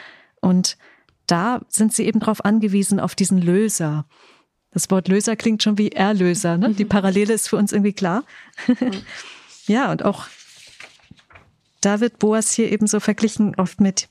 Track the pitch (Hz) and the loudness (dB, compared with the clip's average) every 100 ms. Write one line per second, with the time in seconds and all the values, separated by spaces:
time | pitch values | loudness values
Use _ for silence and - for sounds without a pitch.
0 | - - _ - 185 180 180 - - _ | -20 -20 _ -4 0 2 0 -6 -18 _
1 | _ _ - 170 208 247 - - 214 - | _ _ -4 -2 -2 -4 -4 0 0 2
2 | 214 220 220 208 202 220 208 196 196 196 | 0 0 0 -2 0 0 2 0 0 -2
3 | - - 190 190 175 185 220 - 156 151 | -4 -2 0 2 2 2 0 -2 -2 -4
4 | - _ _ _ _ _ _ - - 190 | -6 _ _ _ _ _ _ -6 0 0
5 | 185 196 220 214 233 214 214 208 208 - | 2 0 0 -2 0 0 0 2 0 0
6 | 196 208 180 175 170 170 226 202 208 202 | 0 2 2 0 0 0 0 0 0 2
7 | 190 185 208 214 - 202 202 208 202 196 | 2 0 0 0 0 0 0 2 0 0
8 | 180 202 - - - - - 247 254 190 | -2 -2 -6 -16 -20 -10 -2 0 0 -4
9 | - - - - - - - 220 240 160 | -12 -18 -18 -20 -20 -18 -2 0 0 0
10 | 202 196 - - - - - - - _ | -2 -4 -10 -20 -20 -20 -20 -20 -20 _
11 | _ - _ - _ _ _ - 196 208 | _ -20 _ -20 _ _ _ -2 0 2
12 | 233 - 214 220 214 - 226 208 214 214 | 0 0 2 2 0 0 0 2 0 0
13 | - 202 220 - 208 - 180 - 196 190 | 0 0 -2 2 0 0 -4 2 2 2
14 | - | -8